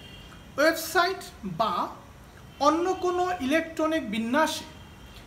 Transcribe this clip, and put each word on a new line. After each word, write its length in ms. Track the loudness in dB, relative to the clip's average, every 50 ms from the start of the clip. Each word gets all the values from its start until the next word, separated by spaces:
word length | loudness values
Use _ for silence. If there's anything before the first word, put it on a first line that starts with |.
| -18 -18 -18 -18 -18 -18 -18 -20 -20 -6 0
ওয়েবসাইট 640 | 4 4 4 4 2 -2 0 2 2 2 2 0 -4 -8 -14 -12 -10 -8
বা 440 | -4 0 0 0 0 0 0 -2 -4 -6 -12 -18 -20 -20 -20 -20 -20 -20 -20 -20 -14 -2 2
অন্য 340 | 4 4 4 4 4 2 0
কোনো 380 | 0 0 0 2 2 0 0 0 -2
ইলেকট্রনিক 720 | 0 2 2 2 0 0 -2 0 0 2 2 0 -2 -2
বিন্যাসে 540 | -4 -4 -2 2 2 4 4 2 0 -4 -8 -12 -16 -18 -18 -20 -20 -20 -18 -18 -18 -18 -18